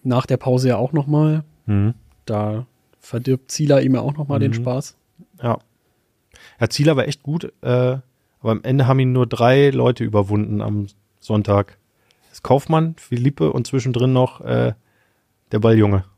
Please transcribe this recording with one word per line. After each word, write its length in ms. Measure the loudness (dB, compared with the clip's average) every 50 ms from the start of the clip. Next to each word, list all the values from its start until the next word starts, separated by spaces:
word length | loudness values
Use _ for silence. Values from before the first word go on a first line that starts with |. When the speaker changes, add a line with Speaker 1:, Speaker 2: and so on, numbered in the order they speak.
| _
Speaker 1:
Nach 240 | 0 -2 -2 0
der 100 | 0 -4
Pause 320 | -2 0 0 0 0 2 0
ja 60 | 0
auch 160 | 0 -2 -2 -2
nochmal. 520 | -2 -2 0 0 2 2 2 0 -2 -4 _ _ _ _
Speaker 2:
Mhm. 300 | -2 0 0 0 0 -2 -4 _ _ _ _ _
Speaker 1:
Da 400 | -6 -4 -4 -4 -4 -6 -6 -10 _ _ _ _ _ _ _
verdirbt 540 | _ -10 -10 -8 -2 -2 -4 -4 _ _ -6
Zieler 300 | -4 0 2 2 2 4
ihm 120 | 2 0
ja 60 | 0
auch 140 | 0 -4 -6
nochmal 260 | -6 -6 -4 -2 0
den 100 | 0 0
Speaker 2:
Mhm. 40 | -2
Speaker 1:
Spaß. 400 | -2 -4 -4 -6 -6 -8 -10 _ _ _ _ _ _ -20 _ _ _ -4
Speaker 2:
Ja. 160 | -4 -4 -4 _ _ _ _ _ _ _ _ _ _ _ _ _ _ _ -20 -20 -20 _ _
Ja, 80 | -4 -4
Zieler 280 | -2 2 2 2 2
war 100 | 2 0
echt 160 | -4 -6 _ _
gut, 220 | -8 -6 -6 -8 -10 _ _ -4
äh, 60 | -2 0 0 0 0 -2 -4 -8 _ _ _ _ _ _ _
aber 100 | -4 -2
am 100 | -2 -2 -2
Ende 220 | -2 0 2 2 2
haben 100 | 2 2
ihn 140 | 2 2 2
nur 140 | 0 0
drei 440 | 0 0 2 2 4 4 6 4 4
Leute 320 | 2 2 2 0 0 0 -4
überwunden 560 | 0 0 0 0 2 0 -2 -2 -2 -4 -6
am 280 | -4 -4 -4 -4 -6 -8 _ _ _ _ _ _
Sonntag. 580 | _ -2 -2 -2 0 2 2 0 0 -2 -8 _ _ _ _ _ _ _ _ _ _
Das 80 | _ _ -14
ist 40 | _
Kaufmann, 540 | 0 0 0 2 0 0 0 0 -2 -4 _
Philippe 540 | -10 -8 -6 -2 -2 -2 0 0 -2 -2 -2
und 140 | -4 -6
zwischendrin 460 | -4 -4 -4 -2 -2 -2 0 0 2 2
noch, 280 | 2 0 0 -2 -10 -8
äh, 320 | -4 -2 0 0 -2 -4 _ _ _ _ _ _ _ _ _ _ _ _ _ _ _ -4
der 60 | 0
Balljunge. 440 | 2 4 4 6 4 4 2 0 -2 -6 _